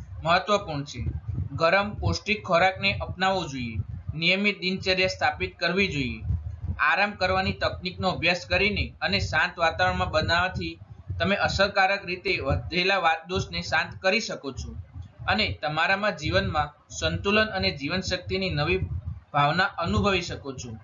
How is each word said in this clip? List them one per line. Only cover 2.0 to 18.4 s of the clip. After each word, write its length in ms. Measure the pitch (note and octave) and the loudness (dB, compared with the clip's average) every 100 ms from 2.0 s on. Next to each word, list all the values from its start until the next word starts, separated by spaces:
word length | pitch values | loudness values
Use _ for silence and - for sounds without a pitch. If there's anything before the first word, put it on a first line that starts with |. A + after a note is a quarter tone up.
| - E3+ G3 G#3 | 0 0 0 -2
ખોરાકને 500 | - E3+ F#3+ F#3+ G3 | 2 4 4 2 -2
અપનાવવો 540 | G3+ - F3 F#3+ F#3+ D#3+ | -2 -4 -2 0 0 -2
જોઈએ. 280 | C3+ A#2+ G2+ - - - D3+ | -4 -6 -6 -6 -8 -8 -2
નિયમિત 440 | E3+ F#3+ G#3 F#3+ | 2 2 2 0
દિનચર્યા 480 | F3+ F#3+ F#3+ F#3 F#3 | -2 0 0 2 2
સ્થાપિત 520 | - D#3 - F#3 - | 2 0 0 -4 -2
કરવી 280 | E3+ F3+ G3 | 0 2 2
જોઈએ. 340 | D3 B2 A2 A2 - - - - - | 0 -2 -4 -2 -2 -2 -8 -6 0
આરામ 320 | D3 E3+ G#3 | 2 2 0
કરવાની 420 | G3+ F#3 F#3 F#3+ | 0 0 2 0
તકનિકનો 560 | F#3+ E3 - F#3 F3+ F#3+ | 0 -2 -2 -8 -2 -2
અભ્યાસ 360 | C#3+ E3 F3 - | 0 0 0 0
કરીને 480 | F3+ G3 F#3 A#2+ - | 2 2 0 -4 -4
અને 180 | D#3 G3 | -2 0
શાંત 400 | - D#3 F3 F3 | 0 2 0 2
વાતાવરણમાં 500 | E3 D#3+ F#3 F#3 F3+ | 2 4 2 2 0
બનાવવાથી 680 | D#3 D3+ E3+ F#3 F#3 E3 E3 - - - - | 0 2 2 2 -2 -6 -8 -16 -16 -8 -2
તમે 160 | E3 G3+ | 0 2
અસરકારક 720 | D#3+ - G3+ G3 F#3+ G3 F3 | 2 2 2 4 4 2 -2
રીતે 320 | F3+ F#3+ E3+ | -4 -2 0
વધેલા 600 | C#3 C#3 - E3 F#3 G3 | 0 0 0 0 2 4
વાત 300 | E3 E3 E3+ | 4 2 0
દોષને 340 | F#3+ - E3+ | -4 -4 -6
શાંત 400 | F3 D#3+ E3+ - | -2 0 0 -2
કરી 180 | F#3+ G#3+ | 0 2
શકો 320 | G#3+ D#3+ C#3 | 0 -8 -8
છો 240 | - A#2+ A#2 - - - - - | -8 -10 -12 -12 -14 -16 -8 -2
અને 300 | G3+ G#3 - | 0 0 -2
તમારામાં 540 | D3+ D3+ F3 G3 - - | -2 0 2 2 0 -2
જીવનમાં 840 | D#3 F#3 F#3+ D#3 D3 - - - | 0 0 2 0 -2 -6 -16 -4
સંતુલન 460 | D#3+ E3+ G3 G#3+ G#3+ | -2 0 2 2 2
અને 260 | F#3+ F#3+ | 0 -2
જીવનશક્તિની 760 | C#3+ C#3 F3+ F3+ F3+ - F#3+ | -2 -4 -4 -2 -4 -2 -2